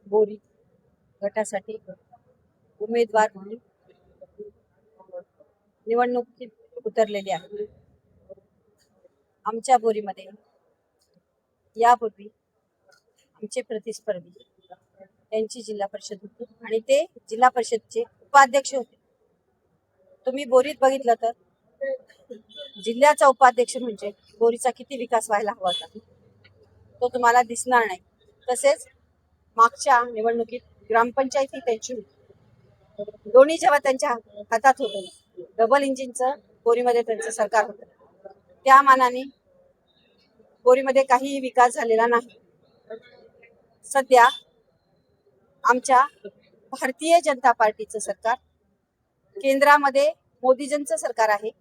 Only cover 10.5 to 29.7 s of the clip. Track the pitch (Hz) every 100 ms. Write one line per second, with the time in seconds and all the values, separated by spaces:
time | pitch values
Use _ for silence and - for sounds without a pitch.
10.5 | _ _ _ _ _ _ _ _ _ _
11.5 | _ _ 220 233 240 226 _ 208 _ _
12.5 | _ _ _ _ _ _ _ _ _ 208
13.5 | 254 - 220 226 214 - 185 170 175 _
14.5 | _ _ 180 _ _ 190 _ _ 220 220
15.5 | 254 214 208 202 208 - 196 208 _ 240
16.5 | _ 220 220 220 277 339 - _ 220 254
17.5 | 254 226 220 _ 226 240 _ _ 285 277
18.5 | 269 269 269 233 _ _ _ _ _ _
19.5 | _ _ _ _ _ _ _ - 262 285
20.5 | 254 262 294 262 269 269 226 339 240 _
21.5 | _ _ _ 539 523 _ _ _ 440 _
22.5 | - 571 - 190 233 285 294 294 254 262
23.5 | 240 240 262 240 196 208 208 _ _ 226
24.5 | 233 254 240 240 269 254 233 220 208 208
25.5 | 226 185 175 196 214 _ _ _ _ _
26.5 | _ _ _ _ _ 247 247 240 247 233
27.5 | 233 247 247 220 180 _ _ _ _ -
28.5 | 247 277 311 - _ _ _ _ _ _
29.5 | - 233